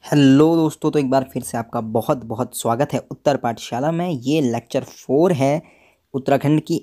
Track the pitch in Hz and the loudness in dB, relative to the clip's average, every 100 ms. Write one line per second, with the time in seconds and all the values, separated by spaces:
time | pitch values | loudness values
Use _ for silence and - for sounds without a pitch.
0 | - 151 139 135 160 165 156 - 156 147 | 0 4 6 6 6 4 0 -2 -2 -2
1 | 131 135 131 135 - 120 113 120 110 113 | 0 0 -2 -8 -6 -8 -6 -6 -2 -2
2 | - 139 113 113 117 - 117 117 143 131 | 0 -2 -4 -6 -6 -4 -4 0 0 -2
3 | - - - 135 120 113 - 120 147 165 | -8 -4 -2 0 -4 -6 -8 -4 -2 -2
4 | 180 139 123 160 127 117 - 135 127 - | -4 -4 -2 0 0 -2 -4 -6 -6 -18
5 | - 135 180 151 135 151 - _ _ _ | -2 2 2 2 0 0 -6 _ _ _
6 | _ 139 135 139 143 151 - 160 | _ -6 0 0 2 0 0 -6